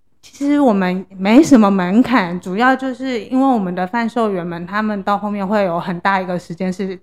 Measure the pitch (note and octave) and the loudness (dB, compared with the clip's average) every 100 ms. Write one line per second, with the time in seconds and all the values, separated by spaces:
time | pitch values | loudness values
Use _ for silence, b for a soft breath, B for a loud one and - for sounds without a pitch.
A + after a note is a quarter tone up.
0 | _ _ - - C#4+ D4 C4+ G3 F3+ F#3 | _ _ -20 -6 0 2 4 2 0 -2
1 | - F#3 F#3+ A#3 D#4+ B3+ G3+ G3 F3+ G#3+ | -8 -6 4 6 8 6 6 2 2 2
2 | B3 A#3+ F3 F3+ F#3 F#3+ B3+ C4 C4+ A#3+ | 4 2 0 -4 -6 0 0 0 -2 -8
3 | C4 A#3+ G3 C4 C4+ A#3+ F#3 F3+ F#3 A#3+ | -6 -6 -4 0 2 0 -2 -4 -4 -4
4 | A3+ A#3+ A3 F#3+ E3+ E3+ F3 G#3 G#3+ G#3 | -4 -2 -2 -2 -6 -8 -8 -4 -4 -4
5 | F#3+ G3+ G#3 G#3 F#3+ G#3+ F#3+ E3 E3+ F3 | -2 -4 -4 -6 -2 0 0 -2 -4 -4
6 | G3 G3 F#3 F3+ - E3+ F#3 F3+ F#3+ F#3 | -2 -2 -2 -6 -8 -6 -6 -4 -8 -10